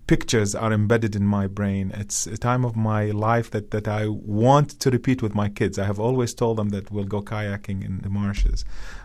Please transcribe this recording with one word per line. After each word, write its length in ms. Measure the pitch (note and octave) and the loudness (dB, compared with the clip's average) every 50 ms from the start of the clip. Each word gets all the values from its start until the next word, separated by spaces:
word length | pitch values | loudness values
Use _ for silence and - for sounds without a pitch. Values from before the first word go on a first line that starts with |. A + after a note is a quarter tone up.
| - | 0
pictures 480 | - D#3+ D#3 - - - A#2 G#2 G2+ G#2 | 2 2 2 4 2 2 2 2 0 -2
are 180 | - A2+ A2 G#2+ | -2 0 2 2
embedded 420 | G#2+ G#2 G2+ A#2 A#2 A2 A2 G2+ | 2 4 4 4 4 4 2 0
in 100 | G#2 G2+ | 2 2
my 220 | G2+ G#2 G2+ G2 | 2 2 2 0
brain. 460 | F#2+ G2 G#2 G#2 G2+ G2 G2 G2 F#2+ G2 | -2 -2 -2 0 0 0 0 -2 -2 -4
It's 320 | G2+ G2+ G2+ - - - | -6 -8 -6 -6 -6 -6
a 100 | - G#2 | -6 -6
time 280 | A#2 - B2 B2 B2+ B2+ | -4 -2 0 0 2 0
of 100 | A#2+ A2 | 0 0
my 300 | A2+ A2 A2 G#2+ G#2+ G#2+ | 0 0 0 2 0 0
life 440 | G#2+ G#2+ G#2 G#2+ G#2+ A#2 A#2+ A#2 - - | 0 0 0 2 2 2 2 0 0 -4
that, 180 | A2 G#2 - | -6 -4 -4
that 160 | - G#2+ G2 | -4 -4 -2
I 220 | A2 G#2 G#2 G#2+ G#2+ | -2 -2 -2 -2 -2
want 720 | G#2+ G2 - - G#2 G#2 A2+ B2 C3+ D3 D3 D3 - - | -4 -6 -6 -4 0 4 6 6 6 6 6 2 -2 0
to 100 | - C3+ | 0 2
repeat 320 | A#2+ A#2+ - C3 B2+ B2+ A2+ | 2 2 2 2 0 2 0
with 120 | G#2+ G2+ | 0 0
my 140 | G#2 G#2 G2+ | 0 0 -2
kids. 300 | G2+ - A2+ G2 G2 G2 | 0 0 -2 0 0 -2
I 60 | F#2+ | -2
have 160 | G2+ G#2 G2+ | -2 -2 0
always 340 | G#2+ A#2 C3 B2+ A#2+ A2+ - | 0 0 2 2 0 -2 -2
told 240 | - B2 A#2 A2+ A2 | 0 0 0 0 0
them 120 | G#2+ G#2 | 0 -2
that 200 | G2+ G2 F#2 - | -2 -4 -6 -6
we'll 140 | G#2 G#2 G2 | -6 -6 -4
go 180 | G2 G2 G#2 G2+ | -2 -4 -4 -4
kayaking 640 | - A2 G#2+ G#2 G2+ G2+ G2 G2+ - G2 G2 G#2 | -4 -6 -4 -4 -4 -4 -6 -6 -6 -6 -6 -4
in 160 | G2+ F#2+ F#2+ - | -6 -6 -6 -4
the 80 | G2 | -4
marshes. 540 | G2 G2+ G2+ G2+ G2+ - - - - - - - - - - - - - | -2 -2 0 0 2 2 2 2 2 0 -2 -2 -4 -6 -6 -8 -8 -10